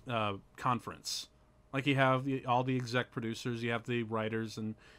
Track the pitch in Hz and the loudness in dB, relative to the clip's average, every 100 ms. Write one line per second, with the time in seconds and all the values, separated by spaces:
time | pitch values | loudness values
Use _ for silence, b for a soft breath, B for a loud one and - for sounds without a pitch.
0 | 127 113 104 98 - - 131 117 - 82 | -4 0 0 -2 -10 -4 0 0 -2 -10
1 | - - - _ _ _ - 135 139 135 | -6 -8 -8 _ _ _ -6 -2 2 4
2 | 131 131 139 135 127 123 131 127 117 123 | 6 4 2 -2 2 2 4 0 2 0
3 | 120 127 113 113 127 117 117 117 113 120 | 0 -4 -4 -4 -4 -2 -2 -2 0 -2
4 | 110 113 107 113 110 113 110 110 B | 0 -2 0 -2 -4 -4 -6 -6 B